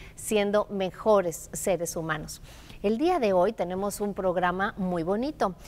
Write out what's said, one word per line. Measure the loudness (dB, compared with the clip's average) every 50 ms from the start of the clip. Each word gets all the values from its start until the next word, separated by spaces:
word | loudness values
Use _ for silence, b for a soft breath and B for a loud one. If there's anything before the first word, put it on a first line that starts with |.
| B B B
siendo | -12 -4 0 2 2 2 4 2 2 2 2
mejores | -2 -2 -2 -2 -4 0 4 6 6 6 6 2 -4 -6 -12 -10
seres | -8 -4 0 0 0 0 0 -4 -4
humanos. | -6 -4 -4 -4 -4 -6 -10 -14 -16 B B B B B B B B
El | B 0 0 2
día | 2 2 2 4
de | 2 4
hoy | 4 4 4 4
tenemos | 2 -2 -4 -4 -2 -4 -4 -4 -4 -2
un | -4 -4
programa | -4 -2 0 0 2 2 2 2 2 0 -2 -4 -2
muy | -2 -2 -2 0 0 0
bonito. | 0 0 0 0 -4 -2 0 -2 -2 -2 B B